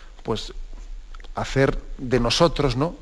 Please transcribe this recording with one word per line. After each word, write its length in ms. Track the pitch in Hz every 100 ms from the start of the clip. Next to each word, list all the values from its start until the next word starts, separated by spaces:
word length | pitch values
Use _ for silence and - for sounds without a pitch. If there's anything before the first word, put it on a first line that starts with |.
| - -
pues 300 | - 110 - - - - - - - - -
hacer 440 | - 107 131 135 - - -
de 240 | 131 123
nosotros, 560 | 120 - 170 - 139 123
¿no? 180 | 160 -